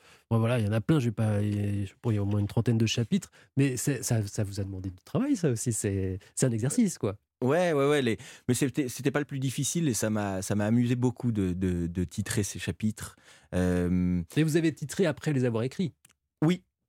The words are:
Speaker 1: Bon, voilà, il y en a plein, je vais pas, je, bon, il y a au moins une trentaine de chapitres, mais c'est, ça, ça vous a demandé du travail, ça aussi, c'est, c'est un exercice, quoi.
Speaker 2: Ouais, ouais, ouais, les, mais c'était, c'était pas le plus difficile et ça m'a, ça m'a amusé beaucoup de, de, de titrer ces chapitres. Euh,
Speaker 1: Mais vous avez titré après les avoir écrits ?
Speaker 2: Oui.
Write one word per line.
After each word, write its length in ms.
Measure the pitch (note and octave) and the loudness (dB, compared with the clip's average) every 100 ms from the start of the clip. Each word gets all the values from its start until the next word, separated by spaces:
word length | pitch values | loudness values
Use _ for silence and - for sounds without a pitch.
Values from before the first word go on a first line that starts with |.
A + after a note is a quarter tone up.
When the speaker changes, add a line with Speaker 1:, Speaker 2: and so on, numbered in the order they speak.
| - - - | -14 -20 -2
Speaker 1:
Bon, 80 | A2+ | 0
voilà, 200 | A2+ B2 | 2 0
il 60 | |
y 40 | G#2 | 0
en 40 | |
a 80 | A2 | 0
plein, 180 | A2 D#3+ | 2 2
je 60 | A#2+ | 2
vais 60 | |
pas, 300 | A2 A2 G#2 | 0 0 0
je, 500 | G#2 G#2 G#2 G2+ G2 - | 0 0 -2 -2 -4 -6
bon, 80 | A#2+ | -2
il 40 | |
y 40 | G#2+ | 0
a 40 | |
au 40 | G2 | 0
moins 140 | G#2 | 0
une 60 | G2+ | 0
trentaine 300 | - A#2 A2+ | 0 2 2
de 80 | A2+ | 2
chapitres, 440 | - A2+ F#3+ - _ - - | 0 0 0 -2 _ -8 0
mais 180 | C#3 B2+ | 2 2
c'est, 260 | - C3 | -2 -2
ça, 240 | - A#2 G2+ | 0 0 0
ça 160 | - | -2
vous 160 | G2+ G2 | -4 -4
a 40 | |
demandé 240 | F#2+ F#2+ F#2 | -6 -6 -8
du 140 | F2+ | -10
travail, 320 | - D#3+ C#4 C#4 | -4 -2 0 2
ça 140 | D#3 | 0
aussi, 240 | A#2 - | 0 -2
c'est, 440 | A2 G#2 G2 F#2+ F#2 - | -2 0 0 -2 -4 -8
c'est 120 | - C3 | -2 0
un 40 | |
exercice, 440 | A2+ B2+ - G#3 - | 2 0 2 2 2
quoi. 200 | G#2+ G2 _ - | -6 -6 _ -4
Speaker 2:
Ouais, 320 | B2+ D#3+ F3+ | 0 2 2
ouais, 120 | D3 C#3 | 2 4
ouais, 100 | D3 | 4
les, 160 | A#2+ G2+ - - - | 2 -2 -6 -16 -2
mais 60 | |
c'était, 340 | B2 C#3 - B2+ | 0 0 0 -4
c'était 220 | - C3 | -2 0
pas 80 | D3 | 0
le 80 | D3 | -2
plus 140 | C#3 | -4
difficile 460 | C3+ C3+ C3+ F3 D#3+ | -4 -2 -2 0 0
et 40 | |
ça 160 | A2 A2 | 0 0
m'a, 320 | G#2+ G2+ F#2+ | 0 -2 -4
ça 140 | G2 | -2
m'a 100 | G#2 | 0
amusé 300 | G#2 A#2 A#2+ | 2 2 2
beaucoup 360 | B2+ B2 - B2 | 2 0 0 -4
de, 220 | G#2+ F#2+ | 0 0
de, 340 | F2 F#2 F2 E2+ | 0 0 0 -2
de 160 | F2+ | -2
titrer 380 | F2 - G2 - | -4 -4 -4 -2
ces 160 | G2 F2 | -2 -4
chapitres. 580 | - F2 G#2+ - - - - - - | -8 -4 -4 -4 -12 -16 -20 -20 -8
Euh, 680 | F2+ F2+ F2+ F2 F2+ F2+ F2+ E2+ - | 0 2 2 2 2 2 0 -2 0
Speaker 1:
Mais 60 | |
vous 140 | D#3 E3 | 2 2
avez 160 | D#3+ | 0
titré 320 | - D3 - | -2 -8 0
après 280 | F3+ - - | 0 0 -2
les 100 | C#3 | 0
avoir 180 | B2 A2+ | 0 0
écrits ? 280 | B2+ - B2 - _ _ _ - | -4 -4 -6 -6 _ _ _ 0
Speaker 2:
Oui. 200 | D#3 F3+ _ _ | 2 2 _ _